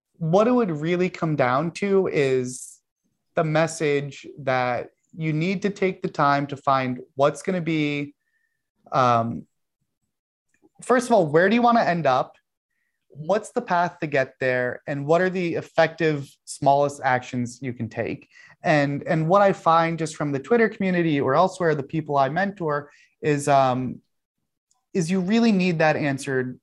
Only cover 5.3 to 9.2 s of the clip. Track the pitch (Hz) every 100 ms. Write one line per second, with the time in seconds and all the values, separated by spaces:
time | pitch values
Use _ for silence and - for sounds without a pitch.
5.3 | 151 175 190 202 202 185 185 180 - 143
6.3 | 143 143 139 143 135 127 123 - 131 143
7.3 | 151 - 185 160 156 147 143 143 - _
8.3 | _ _ _ _ _ _ 135 123 117